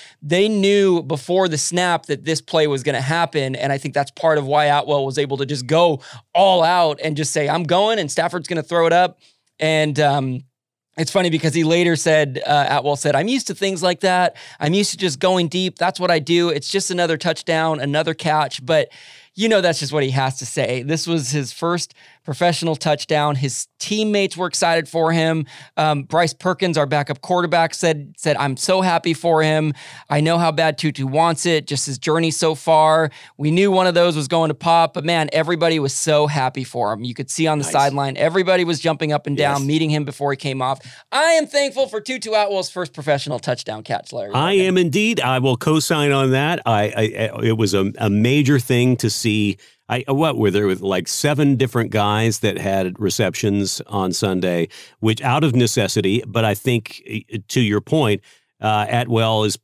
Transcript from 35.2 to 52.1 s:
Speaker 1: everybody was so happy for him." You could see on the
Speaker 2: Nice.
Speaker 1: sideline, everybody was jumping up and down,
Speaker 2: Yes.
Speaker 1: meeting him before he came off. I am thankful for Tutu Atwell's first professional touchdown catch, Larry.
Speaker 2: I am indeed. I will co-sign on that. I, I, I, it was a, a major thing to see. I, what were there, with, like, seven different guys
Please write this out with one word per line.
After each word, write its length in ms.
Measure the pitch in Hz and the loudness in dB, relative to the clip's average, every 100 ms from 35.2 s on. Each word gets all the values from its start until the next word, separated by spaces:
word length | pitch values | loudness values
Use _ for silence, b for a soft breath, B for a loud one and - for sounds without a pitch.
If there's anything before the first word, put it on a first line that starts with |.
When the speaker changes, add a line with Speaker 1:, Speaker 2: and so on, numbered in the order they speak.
| 151 | 0
Speaker 1:
everybody 480 | 160 156 170 165 160 | 0 0 0 2 2
was 140 | 139 | -2
so 340 | - - 151 147 | -2 2 2 2
happy 380 | 147 127 135 127 | 0 -2 -4 -8
for 260 | 123 104 | -4 -2
him." 140 | 107 123 | -4 -8
You 80 | |
could 180 | 120 135 | -8 -8
see 160 | - 160 | -2 0
on 100 | 151 | 0
the 60 | |
Speaker 2:
Nice. 80 | 139 | 0
Speaker 1:
sideline, 460 | 143 139 139 139 135 | 2 2 0 -4 0
everybody 480 | 160 185 180 180 170 | 0 2 2 2 0
was 160 | 156 | -2
jumping 320 | 165 151 156 | -2 -2 -2
up 140 | 147 - | -2 -2
and 100 | 143 | -2
down, 240 | 143 139 | 0 0
Speaker 2:
Yes. 60 | 139 | 0
Speaker 1:
meeting 220 | 156 156 | 0 0
him 140 | 151 | -2
before 280 | 139 - 139 | -4 -4 -4
he 60 | 135 | -4
came 240 | 143 131 | -4 -4
off. 180 | 127 135 127 B B | -4 -4 -10 B B
I 220 | 269 320 | 0 2
am 160 | 330 302 | 2 2
thankful 400 | 285 277 226 269 | -2 -2 -2 -4
for 140 | 214 | -4
Tutu 320 | 208 262 214 | -8 -8 -2
Atwell's 360 | 214 208 190 175 | 0 0 -2 -4
first 220 | 185 170 | -8 -10
professional 480 | - 147 143 143 123 | -8 -2 -2 -2 -6
touchdown 420 | - 123 - 110 | -4 -6 -6 -12
catch, 300 | 107 113 - | -6 -8 -6
Larry. 220 | 123 101 | -10 -4
Speaker 2:
I 200 | 120 165 | 0 2
am 240 | 196 185 185 | 4 4 2
indeed. 440 | 175 160 220 233 | 2 2 0 0
I 180 | 127 131 | 0 2
will 160 | 131 127 | 2 0
co-sign 560 | - 156 - 156 147 | 2 0 0 0 2
on 200 | 139 131 | 2 2
that. 280 | 131 147 175 120 | 2 0 -2 0
I, 160 | 107 | 0
I, 460 | 107 113 110 - 110 | 0 0 -2 -2 -6
I, 120 | 110 113 | -2 -2
it 120 | 110 | 0
was 160 | 104 | 2
a, 200 | 98 98 - | 0 -2 -2
a 120 | 110 | 0
major 500 | 101 120 143 139 143 | 2 2 2 4 2
thing 380 | - 123 127 123 | 2 2 2 2
to 120 | 113 | -2
see. 120 | - 113 107 104 95 b b b | -2 -2 0 0 -2 b b b
I, 160 | 123 139 | -6 -2
what 300 | 139 160 113 | 0 0 2
were 140 | 104 | 2
there, 160 | 98 101 | 2 0
with, 140 | 95 | -2
like, 260 | 98 92 85 | -2 -2 -2
seven 500 | - 147 147 143 131 | -2 0 2 2 2
different 340 | 131 120 113 | 0 0 -2
guys 480 | 107 104 | 0 0